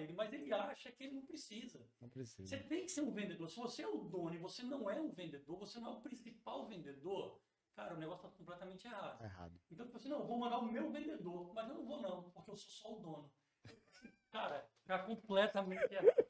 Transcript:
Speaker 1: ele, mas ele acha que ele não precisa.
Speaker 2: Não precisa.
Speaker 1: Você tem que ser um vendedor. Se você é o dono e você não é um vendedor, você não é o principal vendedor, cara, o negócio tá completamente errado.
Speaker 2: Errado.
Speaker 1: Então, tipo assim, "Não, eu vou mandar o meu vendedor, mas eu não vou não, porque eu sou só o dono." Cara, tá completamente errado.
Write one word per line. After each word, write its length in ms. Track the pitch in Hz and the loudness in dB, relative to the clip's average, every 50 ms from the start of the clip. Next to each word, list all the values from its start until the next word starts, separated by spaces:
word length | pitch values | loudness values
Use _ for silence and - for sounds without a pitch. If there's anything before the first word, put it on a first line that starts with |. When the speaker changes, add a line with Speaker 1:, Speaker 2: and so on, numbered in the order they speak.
Speaker 1:
ele, 100 | 156 156 | 0 -2
mas 220 | 170 190 220 214 247 | 0 0 0 0 0
ele 180 | 294 285 262 | -4 0 2
acha 400 | 220 202 202 - - - - 254 | 2 2 2 2 -2 -6 -8 -12
que 140 | 240 - 269 | -12 -10 -10
ele 80 | 277 277 | -6 -6
não 120 | 269 262 | -6 -6
precisa. 540 | - 330 302 - - 214 220 - 233 - - 117 - - _ | -8 -8 -8 -8 -8 -8 -8 -8 -8 -10 -14 -16 -18 -16 _
Speaker 2:
Não 80 | 120 120 | -14 -10
precisa. 400 | - 131 131 110 - - 95 95 | -8 -6 -8 -6 -8 -8 -6 -4
Speaker 1:
Você 80 | - 269 | -4 -4
tem 220 | - - 311 359 370 | -2 0 0 0 0
que 80 | - | 0
ser 80 | - 285 | 0 2
um 140 | 302 233 185 | 2 2 2
vendedor. 340 | 208 196 175 170 165 165 156 | 0 0 -2 -2 -4 -4 -6
Se 60 | - | -4
você 280 | 233 240 226 - 294 311 | -4 -4 -4 -2 -2 0
é 40 | 440 | 0
o 160 | - 269 - | 0 0 0
dono 320 | 165 175 180 165 165 175 | 0 0 0 0 0 0
e 40 | 165 | -2
você 220 | 165 185 - - 247 | -4 -6 -6 -4 -4
não 260 | 247 285 277 220 196 | -2 -2 0 2 2
é 100 | 208 294 | 2 2
um 100 | 311 - - | 2 0 -2
vendedor, 440 | 185 180 160 143 139 135 143 170 185 | -2 -6 -6 -6 -8 -6 -6 -6 -6
você 220 | 208 - - 233 | -6 -8 -6 -6
não 140 | 233 233 233 | -6 -6 -6
é 20 | |
o 60 | 220 | -6
principal 680 | - 285 240 - - 226 - - - 220 247 285 - - | -6 -8 -8 -8 -10 -14 -16 -10 -8 -6 -4 -4 -4 -4
vendedor, 720 | 220 175 147 143 139 135 135 180 196 175 - - - - - _ _ _ _ _ _ | -6 -6 -6 -8 -8 -6 -2 0 0 0 0 -2 -6 -10 -18 _ _ _ _ _ _
cara, 220 | - 214 202 175 | -8 -6 -4 -4
o 20 | 160 | -4
negócio 260 | 160 156 180 180 - | -2 -4 -4 -6 -8
tá 60 | 180 - - | -14 -14 -14
completamente 480 | 175 175 175 180 190 185 185 185 - | -12 -12 -10 -8 -8 -8 -8 -10 -10
errado. 380 | 240 233 202 175 - - 110 113 | -8 -6 -4 -4 -4 -6 -6 -8
Speaker 2:
Errado. 340 | 104 92 90 87 85 85 - - _ | -8 -6 -6 -8 -8 -10 -12 -16 _
Speaker 1:
Então, 140 | 165 165 240 | -12 -10 -10
tipo 120 | 240 - 226 | -10 -10 -8
assim, 120 | 240 269 | -2 -2
"Não, 100 | - 226 | 0 0
eu 80 | 220 - | 2 2
vou 100 | 240 240 | 2 2
mandar 200 | 240 240 233 247 | 2 2 2 2
o 120 | 233 226 | 2 2
meu 220 | 226 - 311 - | 2 0 0 0
vendedor, 640 | - 294 - - - - 165 175 175 175 175 175 220 | 0 -2 -2 -2 -4 -4 -4 -4 -4 -4 -6 -4 -4
mas 160 | 220 220 240 | -4 -4 -4
eu 60 | 302 | -4
não 100 | 330 254 | -4 -4
vou 160 | 233 294 - | -4 -4 -2
não, 220 | 202 185 180 180 175 - | -2 -2 -2 -4 -6 -10
porque 200 | - - - - | -14 -14 -12 -12
eu 60 | 190 - | -12 -12
sou 120 | - - | -12 -12
só 280 | - - - 220 214 196 | -14 -12 -8 -8 -8 -6
o 40 | |
dono." 300 | 170 165 156 143 143 143 - _ _ _ _ _ _ - - - - - - - 254 - - _ _ _ | -6 -6 -6 -8 -8 -12 -18 _ _ _ _ _ _ -18 -18 -18 -20 -20 -20 -18 -16 -16 -18 _ _ _
Cara, 380 | - 220 220 175 147 139 - - _ _ _ | 0 0 2 2 2 0 -2 -6 _ _ _
tá 140 | - 185 180 | 2 2 2
completamente 960 | 185 208 226 220 - - 196 190 208 214 - 196 196 185 185 679 605 - 196 | 4 2 -2 -4 0 6 8 8 8 8 8 4 4 4 4 4 4 4 6
errado. 200 | 190 349 440 - - - - | 10 12 12 12 12 6 6